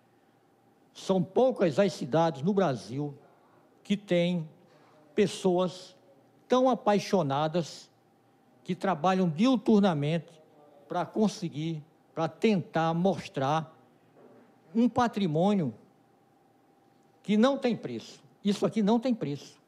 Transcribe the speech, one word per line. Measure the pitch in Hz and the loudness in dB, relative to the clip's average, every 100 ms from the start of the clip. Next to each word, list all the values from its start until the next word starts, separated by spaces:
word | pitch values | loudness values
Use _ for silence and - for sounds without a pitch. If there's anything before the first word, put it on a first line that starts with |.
| _ _ _ _ _ _ _ _ _ | _ _ _ _ _ _ _ _ _
São | - - 190 | -10 -2 0
poucas | 160 214 262 - 180 143 | 0 2 2 2 0 2
as | 202 | 0
cidades | - 143 151 165 131 | -2 -2 0 0 0
no | 160 | -2
Brasil | 196 175 123 95 135 147 139 - _ _ _ _ _ - | 0 0 -2 -8 -8 -8 -10 -20 _ _ _ _ _ -6
que | 202 | -6
têm | - 175 175 175 156 - _ _ _ _ _ - | 0 0 0 -2 -6 -14 _ _ _ _ _ 0
pessoas | 202 - 190 180 180 - - - _ _ _ _ - | 0 0 0 0 0 -4 -18 -20 _ _ _ _ 0
tão | 254 262 | 2 4
apaixonadas | 247 - 208 - 196 147 139 156 175 147 - - _ _ _ _ _ _ _ - | 2 2 0 2 0 0 0 0 -2 -4 -8 -20 _ _ _ _ _ _ _ -10
que | 180 | -4
trabalham | 196 165 175 190 180 | -2 0 2 2 0
diuturnamente | 151 247 254 - 208 196 151 143 165 - - _ _ - - - | 2 2 2 4 4 4 2 0 -2 -6 -16 _ _ -20 -20 -10
pra | 175 160 | -8 -6
conseguir, | - 208 - 170 127 160 156 - _ _ | 0 0 -2 -8 -8 -8 -8 -12 _ _
pra | - 160 | -6 -6
tentar | - 226 196 - 160 165 | 0 2 2 0 -2 -2
mostrar | 165 190 165 - - 135 156 156 - _ _ _ _ - - - _ _ 220 | 0 0 -2 -6 -4 -2 -2 -4 -12 _ _ _ _ -20 -20 -20 _ _ 0
um | 240 | 2
patrimônio | 247 240 214 190 151 190 202 139 107 - _ _ _ _ _ _ _ _ _ _ _ _ _ | 2 0 0 0 2 2 2 -2 -6 -16 _ _ _ _ _ _ _ _ _ _ _ _ _
que | - 208 | -2 4
não | 254 277 | 4 2
tem | 247 214 | -2 -4
preço. | 135 113 - - - _ | -6 -10 -12 -20 -20 _
Isso | 202 196 196 | -4 -2 -2
aqui | 226 | 0
não | 202 233 | 0 0
tem | 262 226 | 0 -4
preço. | 143 143 - - | -4 -8 -12 -20